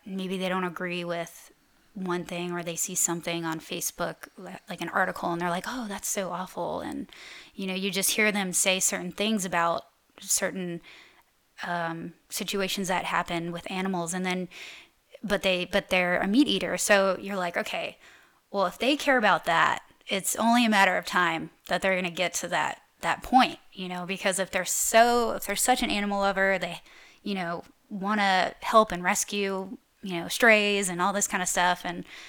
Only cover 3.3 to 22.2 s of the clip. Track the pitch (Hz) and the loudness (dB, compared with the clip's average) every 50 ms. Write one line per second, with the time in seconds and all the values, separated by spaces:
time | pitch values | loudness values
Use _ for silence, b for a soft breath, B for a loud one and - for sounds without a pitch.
3.3 | 170 170 165 165 160 160 - - 180 170 - - - - 175 160 160 - - - | -4 -4 -4 -4 -6 -6 -8 -8 -8 -6 -6 -6 -4 -4 -6 -6 -6 -10 -16 -20
4.3 | _ - 185 180 185 - _ - 180 - 175 165 - 196 185 185 180 - 190 175 | _ -16 -16 -16 -16 -16 _ -12 -10 -8 -6 -2 0 0 0 0 -2 -4 -4 -2
5.3 | 170 170 175 175 170 185 - - 240 262 233 202 196 208 - - - 208 190 175 | -2 -2 -2 -2 -2 -4 -4 -6 -8 -8 -8 -8 -8 -8 -6 -6 -4 -4 -4 -4
6.3 | 180 175 180 - - 185 170 165 156 - - - - - - - B B B B | -6 -8 -8 -8 -8 -6 -6 -4 -4 -6 -6 -8 -8 -10 -10 -12 B B B B
7.3 | B B B B B - 196 190 185 190 190 202 180 196 185 - - - 214 214 | B B B B B -8 -6 -4 -4 -2 -2 -2 -2 0 0 0 2 2 2 2
8.3 | 202 208 190 180 170 - - 196 185 190 - - 202 170 175 180 - - 202 220 | 2 0 -2 -2 0 0 2 2 2 2 2 0 -2 -2 -6 -6 -4 -2 0 0
9.3 | 226 202 180 185 175 170 170 170 165 - - - _ _ _ _ - - - 196 | 0 0 -2 0 0 2 2 2 0 -2 -4 -10 _ _ _ _ -20 -10 -4 -2
10.3 | - - 202 - - 190 180 175 170 170 B B B B B B B B B B | -2 0 0 -2 -4 -4 -6 -6 -6 -8 B B B B B B B B B B
11.3 | _ _ _ _ _ - - 185 175 175 165 165 165 165 170 175 - _ _ - | _ _ _ _ _ -10 -6 -6 -4 -4 -4 -4 -6 -8 -10 -12 -14 _ _ -10
12.3 | - - 202 - - 196 190 185 - 202 190 170 185 165 - - - 170 175 - | -8 -8 -6 -4 -2 -2 -2 -2 -2 -2 -2 0 -2 -2 -2 0 0 -2 0 -2
13.3 | 175 170 170 175 170 165 - - 190 185 185 190 190 175 170 165 180 185 185 185 | -4 -4 -4 -6 -8 -8 -8 -6 -4 -4 -2 -2 -2 -2 -2 -2 -4 -2 -2 -2
14.3 | 180 185 180 175 B B B B B B B B B B _ _ - - - 202 | -2 -2 -4 -8 B B B B B B B B B B _ _ -16 -8 -4 -2
15.3 | 208 185 - 190 185 180 180 175 - 196 190 - 190 185 180 175 180 170 170 190 | -2 0 2 2 0 0 0 0 0 -2 0 2 2 2 2 2 2 0 2 2
16.3 | 208 269 294 226 196 185 185 175 180 180 - - 208 196 196 190 180 - - 196 | 4 4 4 4 2 -2 -2 -2 -2 0 4 4 6 6 6 4 0 -2 -4 -6
17.3 | 202 185 180 175 - 196 214 - - 175 165 - - _ b b b b b b | -4 -4 -4 -4 -4 -4 -4 -4 -6 -6 -6 -8 -10 _ b b b b b b
18.3 | b b b _ - 202 190 180 - - 226 254 302 285 - 302 262 254 214 202 | b b b _ -2 0 0 0 0 0 0 0 0 2 2 2 4 4 6 4
19.3 | 175 160 - - 165 165 160 147 - - - - _ _ - - 208 196 180 - | 4 4 2 2 4 4 4 4 2 0 -6 -14 _ _ -8 -4 -4 -2 -2 -2
20.3 | - - 220 233 233 247 240 220 214 196 196 185 180 180 175 - - 185 175 165 | -2 2 4 4 4 6 6 6 6 6 6 6 4 0 -2 0 2 2 2 2
21.3 | 165 160 156 160 - _ - - - 180 - 190 190 180 180 175 165 180 | 0 -2 -6 -8 -14 _ -6 -4 -2 0 2 2 0 0 -2 -4 -2 -2